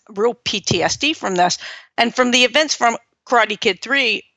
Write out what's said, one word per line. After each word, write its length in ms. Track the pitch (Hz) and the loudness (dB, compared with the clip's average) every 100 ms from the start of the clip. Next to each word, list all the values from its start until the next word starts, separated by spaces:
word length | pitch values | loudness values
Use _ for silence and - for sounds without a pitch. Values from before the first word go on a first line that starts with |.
| _ | _
real 240 | 202 233 | -2 -2
P 260 | 233 - 208 | -2 -6 -4
T 240 | - 180 | -2 -2
S 140 | 160 - | -2 -2
D 160 | 285 | -4
from 220 | 320 208 180 | -4 -4 0
this. 220 | 175 - - - - - | 0 0 -10 -18 -12 -2
And 160 | 233 | -2
from 180 | 240 247 | 2 2
the 120 | 247 | 4
events 320 | 247 277 311 - | 4 2 0 0
from 220 | 240 - _ _ - | 0 -2 _ _ 0
Karate 340 | 240 214 208 | 2 2 0
Kid 220 | 214 185 | -2 -2
three, 420 | 226 269 240 208 - | -2 0 0 -2 -8